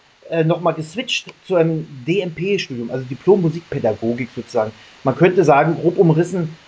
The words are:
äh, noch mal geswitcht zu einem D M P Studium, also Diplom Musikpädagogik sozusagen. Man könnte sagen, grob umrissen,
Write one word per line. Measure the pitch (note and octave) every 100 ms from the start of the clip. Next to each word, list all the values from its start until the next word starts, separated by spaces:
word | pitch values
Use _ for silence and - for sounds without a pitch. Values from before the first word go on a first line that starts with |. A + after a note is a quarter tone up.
| _ _ -
äh, | E3
noch | D#3+ F3
mal | E3+
geswitcht | D#3+ D#3 G#3+ B3 - - - -
zu |
einem | F3+ E3 D#3+ D#3 C3+ B2
D | G3
M | F3+
P | D#3+ F#3 G3+
Studium, | - A#2+ A#2
also | C3 B2+
Diplom | C3 - G3+
Musikpädagogik | E3 E3+ - C#3 A2+ G#2 A2+ A#2+ B2 -
sozusagen. | - A#2+ A2 - - -
Man | C#3 B2+
könnte | F#3 F#3
sagen, | D3+ C#3 D#3+ D#3+
grob | F3 -
umrissen, | E3+ D#3 E3+ F#3+ D#3+ -